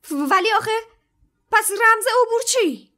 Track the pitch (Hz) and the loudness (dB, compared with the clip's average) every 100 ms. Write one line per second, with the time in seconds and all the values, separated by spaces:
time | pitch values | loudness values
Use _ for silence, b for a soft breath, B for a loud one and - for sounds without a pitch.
0 | - 285 285 392 381 427 440 440 440 _ | -6 -6 0 0 0 0 -2 -6 -6 _
1 | _ _ _ _ _ 440 427 403 453 453 | _ _ _ _ _ 0 0 0 2 2
2 | 494 480 453 466 466 - 359 220 _ | 2 0 2 0 0 0 0 -2 _